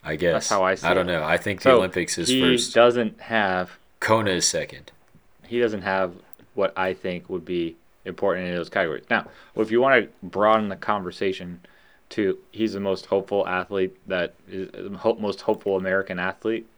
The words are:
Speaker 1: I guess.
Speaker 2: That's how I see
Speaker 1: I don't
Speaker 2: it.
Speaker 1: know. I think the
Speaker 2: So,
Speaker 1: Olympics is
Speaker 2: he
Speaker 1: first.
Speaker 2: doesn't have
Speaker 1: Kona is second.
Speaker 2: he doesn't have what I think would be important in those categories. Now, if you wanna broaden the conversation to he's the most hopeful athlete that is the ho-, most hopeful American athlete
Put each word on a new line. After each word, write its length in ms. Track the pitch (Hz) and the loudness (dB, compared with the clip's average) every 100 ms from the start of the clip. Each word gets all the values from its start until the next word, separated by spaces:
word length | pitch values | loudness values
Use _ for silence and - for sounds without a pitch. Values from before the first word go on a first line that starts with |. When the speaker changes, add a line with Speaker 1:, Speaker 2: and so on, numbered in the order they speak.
Speaker 1:
I 140 | - 78 | -8 -2
guess. 160 | 87 | 2
Speaker 2:
That's 160 | 78 - | 2 2
how 140 | 104 | 2
I 100 | 92 95 | 2 2
see 100 | 85 | 2
Speaker 1:
I 80 | |
don't 140 | 92 90 | 2 2
Speaker 2:
it. 40 | |
Speaker 1:
know. 120 | 85 | 0
I 120 | 78 85 | 0 0
think 240 | - 98 | 0 0
the 100 | 131 | 4
Speaker 2:
So, 60 | 123 | 6
Speaker 1:
Olympics 380 | 95 87 85 - | 4 -2 -2 -2
is 120 | 85 | 0
Speaker 2:
he 120 | 131 | 2
Speaker 1:
first. 340 | 127 123 120 | 2 2 2
Speaker 2:
doesn't 460 | 113 120 120 110 - | 6 6 6 -2 -4
have 580 | - 113 101 92 90 - _ _ | -4 0 0 0 -4 -10 _ _
Speaker 1:
Kona 300 | - 110 104 | 2 2 2
is 160 | 90 - | 0 0
second. 460 | 82 73 65 - - _ - _ _ - | -2 -6 -12 -20 -20 _ -20 _ _ -6
Speaker 2:
he 140 | 120 | 0
doesn't 220 | 120 107 | 0 0
have 320 | 95 95 92 92 - _ - | -2 0 -2 -6 -20 _ -16
what 180 | - 95 - | -2 -2 0
I 180 | 95 | -4
think 340 | 92 95 87 - | -2 -6 -8 -8
would 160 | 92 | -10
be 320 | 82 90 85 80 _ _ - | -4 -4 -4 -8 _ _ -14
important 400 | 92 101 90 90 | -4 -2 0 -2
in 60 | |
those 160 | 87 82 | -4 -4
categories. 340 | - 87 71 - | -2 -2 -4 -2
Now, 160 | 117 - - - - | -2 -2 -18 -14 -4
if 140 | 110 | 0
you 100 | 117 | 2
wanna 260 | 131 131 101 _ | 4 4 2 _
broaden 460 | 92 92 107 110 107 | -10 2 4 4 2
the 80 | 95 | -6
conversation 840 | - 104 90 85 98 92 90 87 - _ _ _ _ | -2 -2 -4 -4 -4 -4 -8 -14 -18 _ _ _ _
to 280 | - 98 92 - | -2 0 -2 -6
he's 220 | 104 110 | -4 -2
the 80 | 98 | -2
most 260 | 98 92 - | -2 -4 0
hopeful 400 | 98 95 101 - | -2 0 -2 0
athlete 480 | 92 90 98 95 - - | -2 -2 -2 -2 -4 -6
that 280 | 92 85 - - | -4 -4 -8 -16
is 220 | 95 92 | -12 -10
the 260 | - 98 95 | -10 -12 -4
ho-, 200 | 113 113 | -2 0
most 260 | 104 98 | -2 -4
hopeful 340 | - 107 - 95 | -2 -2 0 0
American 420 | 95 95 95 90 | 2 -2 -2 -4
athlete 480 | 92 - 110 113 113 | -4 -4 -4 -4 -6